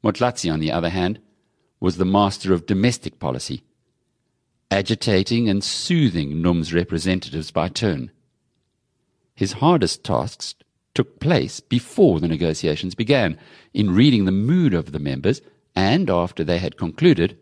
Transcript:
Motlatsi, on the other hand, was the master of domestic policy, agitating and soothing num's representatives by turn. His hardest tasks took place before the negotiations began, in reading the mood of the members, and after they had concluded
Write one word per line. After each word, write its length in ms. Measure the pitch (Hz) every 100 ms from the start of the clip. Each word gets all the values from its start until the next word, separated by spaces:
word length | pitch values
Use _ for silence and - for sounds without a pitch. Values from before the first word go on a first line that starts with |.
Motlatsi, 480 | - 170 123 120 87
on 80 | 80
the 120 | 78
other 180 | 85 85
hand, 300 | 92 90 110 _ _ _ _ _ _
was 180 | 90 85
the 80 | 92
master 480 | 101 101 - 95
of 120 | 90 -
domestic 540 | 95 117 117 - _
policy, 420 | 76 64 - 65 _ _ _ _ _ _ _ _ _ _ _
agitating 760 | 98 95 113 - 95 95 117 117
and 140 | 101
soothing 800 | - - - 175 139 85 71 76
num's 320 | 85 87 78
representatives 760 | 85 87 82 87 92 - 80 76
by 160 | - 87
turn. 420 | - 110 73 60 _ _ _ _ _ _ _ _ _ _ _ _ -
His 180 | 95
hardest 500 | - 147 180 92 -
tasks 520 | - 71 78 - - - _ _ _ -
took 240 | 139 _
place 400 | 143 160 64 -
before 600 | _ 123 - - 175 82
the 80 | 82
negotiations 680 | 80 82 80 85 76 92 -
began, 420 | 113 139 95 78 - - _
in 200 | - 104
reading 320 | 90 139 120 95
the 60 |
mood 420 | 95 113 180 160
of 180 | 87 73
the 80 | 76
members, 420 | 73 67 69 135 - _ _ -
and 340 | 95 147 170
after 340 | 87 87 -
they 140 | 82 87
had 200 | 92 -
concluded 600 | 85 - 180 110 85 -